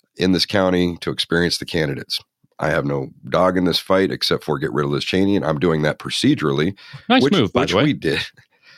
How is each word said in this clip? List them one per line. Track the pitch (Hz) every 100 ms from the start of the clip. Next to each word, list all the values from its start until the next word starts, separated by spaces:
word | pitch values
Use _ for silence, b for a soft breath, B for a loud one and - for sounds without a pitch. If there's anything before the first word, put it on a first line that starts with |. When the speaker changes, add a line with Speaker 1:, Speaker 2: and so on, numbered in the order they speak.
| _ -
Speaker 1:
in | 92
this | 87 -
county | 101 92 90 90 85
to | -
experience | 67 - 85 87 -
the | -
candidates. | 87 73 65 - - - _ _ -
I | -
have | 80 71
no | 71 67 - -
dog | 85 92 92
in | 90
this | 80
fight | - 95 98
except | 65 - 80 -
for | 71
get | 69
rid | 62 71
of |
Liz | 71
Cheney," | - 92 98 101
and |
I'm | 71 76
doing | 87 78
that | 76 71
procedurally. | 73 - 131 147 76 69 82 98 B B B
Speaker 2:
Nice | -
Speaker 1:
which, | 131
Speaker 2:
move, | 196 98
by | 95
Speaker 1:
which | 85
Speaker 2:
the | 92
way. |
Speaker 1:
we | 147
did. | 92 80 76 - - _ b b